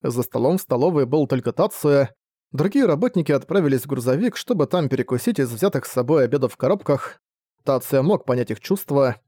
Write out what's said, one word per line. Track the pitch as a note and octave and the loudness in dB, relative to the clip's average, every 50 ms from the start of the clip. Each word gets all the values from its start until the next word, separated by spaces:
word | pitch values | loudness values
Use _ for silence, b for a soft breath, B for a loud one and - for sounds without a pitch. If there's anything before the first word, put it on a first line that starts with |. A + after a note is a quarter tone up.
| - | -6
За | C3 A#2 B2 A#2+ | -4 -2 -2 -4
столом | - - A#2+ A#2 C#3 F3+ | -4 -2 0 0 2 0
в | F#3+ | 0
столовой | - - C3 A#2+ C#3 F3+ E3+ D3 C3+ | -2 -2 -2 0 0 2 2 0 0
был | A#2+ C#3 D#3 C#3+ | 0 0 0 0
только | A#2+ C3+ B2+ - A#2+ - | 0 -2 -2 -2 -2 -2
Тацуя, | - G3 G#3 - - - D3+ C#3+ C#3 C3+ - - _ _ _ _ _ _ _ | 0 -2 -2 -2 -2 0 2 2 2 2 0 -4 _ _ _ _ _ _ _
другие | - C3 D#3 G3+ - C#4 C4 | -4 -2 -2 0 2 2 2
работники | - - D#3 A3+ B3 - F3+ D3+ - | 2 2 2 0 0 0 0 0 2
отправились | D3 C3 - - E3 G3 E3 C#3+ C3+ B2 - | 0 0 0 0 0 2 2 2 2 0 0
в | |
грузовик, | C#3+ C#3 C3 A#2 C3 B2+ D#3+ A#3 A#3+ - | -4 -6 -2 0 0 0 0 0 -2 -2
чтобы | - - - B3 F3 C#3+ | -4 -4 -2 0 0 0
там | - - F3+ D#3 B2 | 0 0 0 0 0
перекусить | C3 B2+ B2 - C3 B2 - A#3+ G#3+ - | 0 -2 -2 -2 -2 -2 0 -2 0 0
из | C3+ A#2 | -2 -2
взятых | A#2+ G#2+ F#3 G3 - - - | -2 -2 -2 0 0 -2 -6
с | - | -4
собой | - C3 A#2+ A#2+ D#3+ D3+ B2+ | -4 -2 0 2 2 2 4
обедов | A2+ C3 C#3 C3 A#2 - | 2 2 0 0 -2 -2
в | |
коробках. | - - B2+ G3+ G3+ - - C#3+ B2+ - - - - _ _ _ _ _ _ _ _ _ | -2 0 0 0 0 0 -2 -2 -2 -2 -8 -14 -18 _ _ _ _ _ _ _ _ _
Тацуя | - C3+ B2 - - C#3+ C3+ | -2 -2 -2 -2 0 0 2
мог | C3 E3+ G#3 - - | 2 2 0 0 0
понять | - B2 B2 A#2+ - | -2 -2 -2 -2 -4
их | A2+ - | -6 -8
чувства, | - - G3 G3 - - C#3+ C#3 C3+ B2+ A2+ - _ | -4 -4 -4 -4 -2 -2 0 2 2 2 0 -4 _